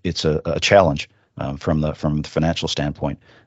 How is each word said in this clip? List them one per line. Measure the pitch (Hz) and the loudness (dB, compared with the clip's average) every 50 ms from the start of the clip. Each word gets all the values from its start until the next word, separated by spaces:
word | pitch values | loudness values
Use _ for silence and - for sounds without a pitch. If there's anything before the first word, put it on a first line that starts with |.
| - | -6
it's | 90 82 - - | -6 -4 -2 0
a, | 80 76 78 - | 0 0 0 -2
a | 85 76 73 | -4 -4 -2
challenge, | - - 104 101 92 80 69 71 - - _ _ _ _ _ - | 2 6 6 8 8 6 4 -2 -4 -10 _ _ _ _ _ -8
um, | 67 69 71 71 | -8 -8 -8 -6
from | - - 82 76 | -2 0 0 2
the, | 76 78 71 | 0 0 -2
from | - - 78 73 76 | -4 -4 -2 -2 -2
the | 73 - | -4 -4
financial | - 80 78 80 80 - - 78 | -2 0 0 0 0 -2 -4 -4
standpoint, | - - 71 73 71 - 76 71 - - _ - - - _ | -4 -4 -4 -4 -4 -4 -6 -6 -6 -8 _ -20 -20 -20 _